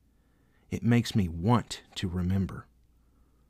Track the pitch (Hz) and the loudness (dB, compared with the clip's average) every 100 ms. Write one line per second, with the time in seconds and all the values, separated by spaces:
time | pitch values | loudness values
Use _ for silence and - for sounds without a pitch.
0 | _ _ _ _ _ _ - 95 113 120 | _ _ _ _ _ _ -10 -2 2 2
1 | 117 117 90 82 98 117 - - - - | 2 0 0 0 2 2 0 -14 -14 -6
2 | 92 90 90 98 92 - - _ _ _ | -4 -2 0 0 -2 -6 -16 _ _ _
3 | _ _ _ _ | _ _ _ _